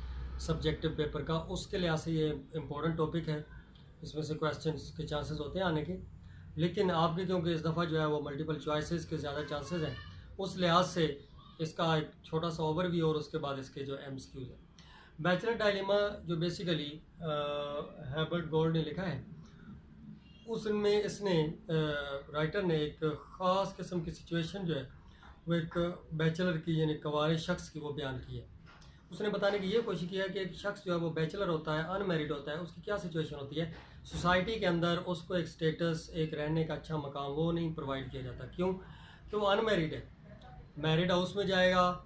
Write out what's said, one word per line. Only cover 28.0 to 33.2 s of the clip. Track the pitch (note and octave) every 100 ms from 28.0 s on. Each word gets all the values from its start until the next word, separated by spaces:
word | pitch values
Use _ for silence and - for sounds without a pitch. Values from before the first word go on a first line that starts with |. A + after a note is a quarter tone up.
| C3+ B2+
की | C3 A#2+
है। | - - - - - - -
उसने | F3+ G#3
बताने | G3+ G3+ G3+
की | F#3
ये | A#3
कोशिश | A3+ E3+ F3
की | F#3+
है | F#3+
कि | G3
एक | F3+
शख्स | - G3+ G3+ F#3
जो |
है | E3+
वो | E3
bachelor | D#3+ D#3+ G3+ F#3
होता | D#3+ D#3 D#3
है, |
unmarried | D#3+ G3 G3 D#3+ D3
होता | C#3+ C#3+
है, | D#3
उसकी | F3 -
क्या | - G#3
situation | F3 D#3+